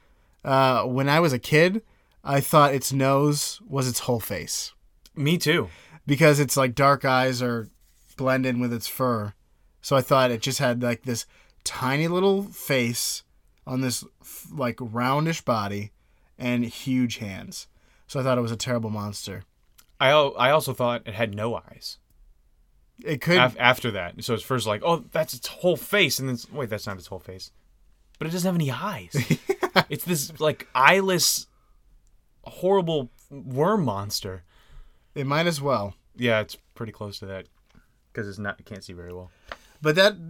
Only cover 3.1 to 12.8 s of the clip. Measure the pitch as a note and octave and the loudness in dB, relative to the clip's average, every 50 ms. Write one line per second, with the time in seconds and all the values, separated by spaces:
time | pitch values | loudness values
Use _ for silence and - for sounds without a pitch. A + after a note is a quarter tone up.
3.1 | C#3 C#3 D3 D3 D3 C#3+ - - - - - G#3+ C#3+ C3+ B2+ B2+ A#2+ - - - | 4 4 4 2 2 0 -2 -6 -8 -12 -12 -6 -4 -2 -2 -2 -2 -2 -2 -2
4.1 | A#2+ A2+ - - G2 E2 - - - - - - - _ _ _ _ _ _ - | -2 -2 -2 -4 -6 -6 -6 -6 -6 -6 -8 -10 -14 _ _ _ _ _ _ -14
5.1 | _ D#3 C#3 D3 F3 F3 - D3+ E3 E3 G#2 F2 - - - - - - _ C#3 | _ -2 0 0 2 2 2 2 2 2 0 -2 -8 -16 -20 -20 -20 -10 _ 0
6.1 | C#3+ C3 E3 D3+ D3 C#3+ C#3+ B2 - C#3 C3 B2+ A2 - C#3 C#3 C#3+ C3+ - C3+ | 4 6 8 6 8 6 4 2 2 2 2 2 2 4 4 4 4 4 2 2
7.1 | C3 B2+ C3 C3 C3 A#2+ B2 B2 A#2+ A#2 G#2+ - - _ _ _ _ _ _ _ | 2 4 2 2 0 -2 -2 -2 -2 -4 -6 -10 -16 _ _ _ _ _ _ _
8.1 | - - C3+ C3 C3 C3 C3 C3 B2 A#2+ B2 A#2+ A#2+ A2+ - - - - C3 B2+ | -10 -2 0 2 2 2 2 0 0 0 0 -2 -2 -4 -6 -8 -4 -2 0 0
9.1 | A#2+ G#2+ G#2 G#2 - _ _ _ _ _ _ _ _ _ - - C#3 C3 B2+ - | 0 0 -2 -6 -8 _ _ _ _ _ _ _ _ _ -2 2 2 2 4 4
10.1 | D3 C3 B2+ B2 A#2+ A2 - C#3 B2+ - C#3 B2 A#2+ A#2+ B2 A#2+ A#2+ - - B2+ | 4 4 4 4 2 0 -2 -4 -2 0 0 0 0 0 0 -2 -2 -2 -4 -4
11.1 | A#2+ A#2 - - _ _ _ _ _ _ _ - - - B2+ B2+ C3+ D3 D#3+ E3 | -4 -4 -6 -10 _ _ _ _ _ _ _ -10 -6 -4 -2 -2 0 0 0 0
12.1 | F3 F#3 F#3+ G3 G3 G3 G3+ G3+ - - - - C#3+ B2+ | 2 2 4 4 2 2 -2 -6 -12 -12 -4 0 2 2